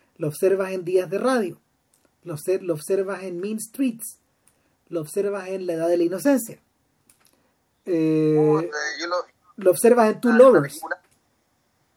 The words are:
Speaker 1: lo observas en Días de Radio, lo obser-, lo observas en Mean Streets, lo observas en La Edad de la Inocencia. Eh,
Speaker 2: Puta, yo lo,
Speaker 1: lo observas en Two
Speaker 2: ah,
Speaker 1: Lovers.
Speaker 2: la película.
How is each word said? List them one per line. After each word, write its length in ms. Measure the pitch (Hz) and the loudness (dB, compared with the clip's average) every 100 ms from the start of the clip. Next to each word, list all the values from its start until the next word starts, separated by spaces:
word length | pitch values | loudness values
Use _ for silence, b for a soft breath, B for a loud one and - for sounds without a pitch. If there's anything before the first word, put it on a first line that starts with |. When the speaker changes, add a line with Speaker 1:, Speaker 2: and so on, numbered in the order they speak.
| b - | b -8
Speaker 1:
lo 120 | 156 | -8
observas 420 | 151 190 190 190 | -2 0 0 -2
en 140 | 185 | -6
Días 240 | 170 185 170 | -2 -2 -2
de 80 | 196 | -2
Radio, 420 | 247 254 180 - _ _ _ _ _ _ | 0 0 -2 -8 _ _ _ _ _ _
lo 120 | 170 | -14
obser-, 280 | 151 - 190 | -8 -4 -4
lo 120 | 185 | -4
observas 480 | 156 - 190 190 185 | -6 -2 -4 -4 -8
en 180 | 190 175 | -10 -8
Mean 180 | 202 220 | -8 -8
Streets, 600 | - - 262 226 - - _ _ _ _ _ _ _ | -10 -4 -4 -4 -14 -18 _ _ _ _ _ _ _
lo 120 | 165 | -8
observas 480 | 151 202 202 202 185 | -6 -4 -4 -6 -8
en 180 | 190 180 | -8 -6
La 80 | |
Edad 140 | 160 170 | -2 0
de 80 | 175 | 2
la 80 | |
Inocencia. 540 | 170 185 285 262 226 - _ _ _ _ _ _ _ _ _ _ _ _ - | 0 0 2 2 -2 -16 _ _ _ _ _ _ _ _ _ _ _ _ -4
Eh, 500 | 165 160 156 156 151 | 0 2 2 2 4
Speaker 2:
Puta, 400 | 151 156 170 147 147 151 | 4 2 -2 -6 -8 -8
yo 60 | 170 | -6
lo, 200 | 175 - _ _ - | -6 -6 _ _ 0
Speaker 1:
lo 140 | 190 | 2
observas 400 | - 233 240 214 | 4 4 6 4
en 100 | 208 | 0
Two 100 | 240 | 2
Speaker 2:
ah, 40 | 226 | 8
Speaker 1:
Lovers. 260 | 262 190 | 8 8
Speaker 2:
la 60 | 143 | 2
película. 320 | - - - _ _ _ _ _ _ _ _ _ | -8 -12 -14 _ _ _ _ _ _ _ _ _